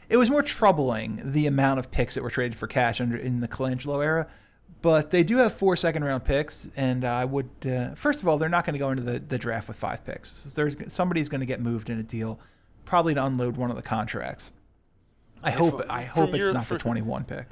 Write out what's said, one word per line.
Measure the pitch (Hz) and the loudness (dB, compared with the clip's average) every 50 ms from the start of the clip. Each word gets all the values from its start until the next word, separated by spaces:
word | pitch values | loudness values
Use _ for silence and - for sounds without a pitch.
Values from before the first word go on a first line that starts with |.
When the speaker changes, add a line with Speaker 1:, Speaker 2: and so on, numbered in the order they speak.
| - - | -4 2
Speaker 1:
it | - 247 | 4 6
was | 247 220 | 6 6
more | 285 294 | 4 2
troubling | 285 294 - - 226 202 180 151 139 127 117 110 113 117 113 - - | 2 0 0 4 4 4 6 6 4 0 0 -2 -4 -6 -6 -8 -6
the | 139 135 151 151 147 | -2 0 2 2 4
amount | 139 135 135 135 135 131 | 4 4 4 4 2 0
of | 123 - | -2 -2
picks | - - 120 - - | 0 0 0 0 -2
that | - 127 | -4 -4
were | 120 | -4
traded | - - 123 123 113 - | -2 -2 -2 -2 -2 -6
for | - 107 | -8 -4
cash | - 131 123 117 113 - | 0 2 2 2 2 0
under, | 123 120 117 - | -2 -2 -2 -2
in | - 131 123 120 | -2 -2 -2 -2
the | 120 117 | -2 -4
Colangelo | - - 131 131 127 127 131 147 143 143 143 | -4 -4 -2 -2 -2 -4 -4 -4 -2 0 0
era. | 151 160 165 160 - - - - _ _ _ _ - - - | 2 2 0 0 -4 -8 -20 -20 _ _ _ _ -20 -8 0
But | - 165 160 156 151 - | 4 6 6 6 4 4
they | - 175 165 | 4 4 4
do | 160 233 262 | 6 6 4
have | 254 214 - | 4 4 4
four | - 196 190 180 | 2 2 4 4
second | - - 170 160 160 147 | 4 2 0 0 0 -2
round | 139 135 127 - | -2 -2 -2 0
picks, | - 139 143 151 147 - - - - - | 2 2 2 2 0 -6 -12 -12 -10 -4
and | 143 135 131 127 127 123 | -2 0 0 2 0 0
I | 120 120 123 127 | 0 0 0 0
would, | 135 135 139 131 123 - - - 135 | 0 -2 -2 -4 -4 -8 -8 -4 -2
uh, | 127 127 123 127 - | -2 -2 -2 -4 -6
first | - - 294 285 294 190 | -2 0 0 0 2 2
of | 175 | 2
all, | 156 147 | 2 2
they're | 156 160 | 2 2
not | 175 175 170 | 2 2 2
gonna | - 147 139 | 0 -2 -2
go | 139 135 | 0 -2
into | 131 131 120 | -2 -2 -2
the, | 123 120 120 | -2 -4 -4
the | - - 127 120 | -4 -4 -4 -4
draft | 117 117 113 120 - - | -2 -2 -4 -4 -4 -8
with | 107 - | -10 -6
five | - - - - - | -6 -6 -6 -6 -8
picks. | - - - - - - - - 143 | -10 -10 -10 -12 -16 -20 -18 -16 -8
So | |
there's, | - 156 147 147 143 - - - | -2 0 0 0 0 -4 -10 -8
somebody's | - - 180 180 175 160 147 139 | -2 0 0 0 2 0 -2 -2
gonna | 151 135 131 | -2 -4 -4
get | 123 127 - | -2 -4 -2
moved | 120 117 117 110 110 120 | -2 -2 -2 -2 -4 -4
in | 117 113 | -6 -6
a | 110 | -6
deal, | 113 - 113 110 113 110 - - - _ _ _ _ _ - - | -6 -6 -6 -6 -6 -6 -10 -14 -20 _ _ _ _ _ -20 -6
probably | - - 175 233 165 151 | 0 2 4 4 4 2
to | 139 131 | 2 0
unload | 135 135 123 123 123 117 123 | 0 0 0 0 -2 -2 -2
one | 123 123 | -2 -4
of | 117 | -4
the | - - | -6 -4
contracts. | - 117 110 110 110 - - 62 64 - - - - - - _ _ _ _ _ _ _ _ _ _ _ _ _ _ _ - - | -4 -2 -2 -2 -2 -4 -6 -6 -8 -8 -10 -12 -16 -16 -20 _ _ _ _ _ _ _ _ _ _ _ _ _ _ _ -8 -4
I | 151 | -2
Speaker 2:
If, | - | 0
Speaker 1:
hope, | 156 170 165 139 127 | 2 2 2 2 0
Speaker 2:
uh, | - - | -4 -4
Speaker 1:
I | 117 123 123 | -6 -6 -6
hope | 123 - 165 160 - | -4 0 2 2 2
Speaker 2:
from | 185 | 2
Speaker 1:
it's | 185 202 | 2 2
Speaker 2:
your, | 190 185 | 2 2
Speaker 1:
not | 135 | 0
the | 110 - - | -2 -2 -4
Speaker 2:
fr-, | 160 | -4
Speaker 1:
twenty-one | - - 120 113 107 113 127 131 131 | -2 -2 -2 -2 -2 -2 -4 -6 -6
pick. | - - - 131 - | -8 -8 -10 -10 -12